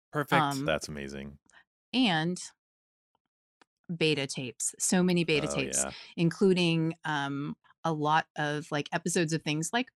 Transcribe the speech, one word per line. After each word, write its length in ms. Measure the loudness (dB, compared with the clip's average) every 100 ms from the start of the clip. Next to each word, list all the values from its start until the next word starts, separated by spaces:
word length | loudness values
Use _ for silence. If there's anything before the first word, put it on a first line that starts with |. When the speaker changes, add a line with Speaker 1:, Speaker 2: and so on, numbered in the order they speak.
| _
Speaker 1:
perfect. 300 | -4 2 2
Speaker 2:
Um, 240 | 2 0 0
Speaker 3:
That's 220 | -2 -2
amazing. 480 | -10 -10 -10 -12 -16 _ -20 _ _ _
Speaker 2:
and 480 | 0 2 2 -2 -6 -10 -16 _ _ _ _ _ _ _ _ _ _ _ _ -10 0
beta 320 | 2 2 -2
tapes. 460 | -6 -8 -6 -8 -4
So 240 | 0 4
many 200 | 4 4
beta 240 | 4 2 2
Speaker 3:
Oh, 60 | -2
Speaker 2:
tapes, 280 | -2 -2
Speaker 3:
yeah. 80 | -4 -6 -10 0
Speaker 2:
including, 800 | 0 4 4 6 4 2 0 -4 -4
um, 500 | -4 -2 -4 -6 -8 _ _
a 100 | -4
lot 320 | 0 2 2 2 -2
of, 300 | -2 -2 -2
like, 180 | -4 -2
episodes 400 | -4 -2 0 0
of 120 | 0
things 260 | -2 -2 -2
like 180 | -2 -2